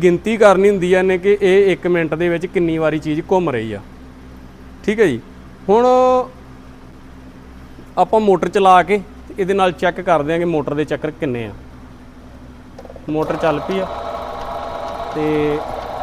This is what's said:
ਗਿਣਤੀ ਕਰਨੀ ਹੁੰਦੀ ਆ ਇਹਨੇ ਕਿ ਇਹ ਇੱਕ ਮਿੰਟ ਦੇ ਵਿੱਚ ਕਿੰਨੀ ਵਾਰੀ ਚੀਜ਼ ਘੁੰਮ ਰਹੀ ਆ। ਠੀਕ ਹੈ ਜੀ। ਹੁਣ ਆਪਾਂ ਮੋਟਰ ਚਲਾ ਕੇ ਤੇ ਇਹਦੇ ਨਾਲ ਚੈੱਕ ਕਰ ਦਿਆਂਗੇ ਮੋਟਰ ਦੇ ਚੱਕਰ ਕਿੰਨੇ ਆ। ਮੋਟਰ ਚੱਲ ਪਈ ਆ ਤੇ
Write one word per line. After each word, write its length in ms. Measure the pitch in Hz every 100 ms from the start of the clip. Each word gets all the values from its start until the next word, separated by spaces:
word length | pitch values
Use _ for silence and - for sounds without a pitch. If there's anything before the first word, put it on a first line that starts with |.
ਗਿਣਤੀ 340 | 180 170 214 220
ਕਰਨੀ 340 | 208 185 202
ਹੁੰਦੀ 220 | 196 180
ਆ 60 | 185
ਇਹਨੇ 200 | 190 185
ਕਿ 180 | 196 202
ਇਹ 320 | 196 190 196
ਇੱਕ 140 | 170 175
ਮਿੰਟ 280 | 175 156
ਦੇ 140 | 160 175
ਵਿੱਚ 180 | 170 185
ਕਿੰਨੀ 320 | 190 170 160
ਵਾਰੀ 200 | 156 156
ਚੀਜ਼ 220 | 151 151 -
ਘੁੰਮ 200 | 185 165
ਰਹੀ 220 | 120 113
ਆ। 80 | 101 - - - - - - - - - -
ਠੀਕ 160 | - 220
ਹੈ 60 | 185
ਜੀ। 140 | 113 - - - - -
ਹੁਣ 180 | 220 254 254 254 254 254 - - - - - - - - - - - - - - - - -
ਆਪਾਂ 220 | 175 220
ਮੋਟਰ 280 | 208 175 175
ਚਲਾ 340 | 196 190 180
ਕੇ 160 | 170 202 - - -
ਤੇ 60 | -
ਇਹਦੇ 160 | 185
ਨਾਲ 180 | 196 185
ਚੈੱਕ 280 | - 180 180
ਕਰ 220 | 185 156
ਦਿਆਂਗੇ 220 | 143 170 175
ਮੋਟਰ 280 | 156 131
ਦੇ 100 | 147
ਚੱਕਰ 260 | 147 147 156
ਕਿੰਨੇ 340 | 151 147 120 107
ਆ। 60 | 98 - - - - - - - - - - - - - - -
ਮੋਟਰ 260 | 156 156 160
ਚੱਲ 240 | 160 147 -
ਪਈ 100 | 190
ਆ 60 | 185 - - - - - - - - - - - -
ਤੇ 440 | 156 151 151 151 151 - - - -